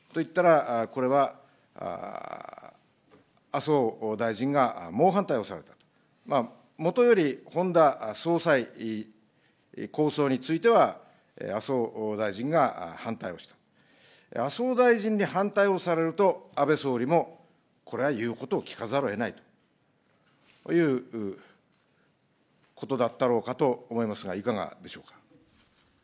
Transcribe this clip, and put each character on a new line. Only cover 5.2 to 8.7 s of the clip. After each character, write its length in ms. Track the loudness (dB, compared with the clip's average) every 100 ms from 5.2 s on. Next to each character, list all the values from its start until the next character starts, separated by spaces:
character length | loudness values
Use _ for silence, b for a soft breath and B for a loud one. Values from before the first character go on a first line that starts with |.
| 0
対 120 | -4
を 60 |
さ 120 | -4 -12
れ 60 |
た 100 | -16
と。 60 | -20 _ _ _ _ -2
ま 120 | -2
あ、 80 | -2 -10 _ -4
も 160 | -2
と 100 | 4
よ 120 | 4 6
り 260 | 2 -2 -8
本 280 | -4 2
田 400 | 6 4 4 -8
総 260 | -6 -2 0
裁 280 | 2 2 0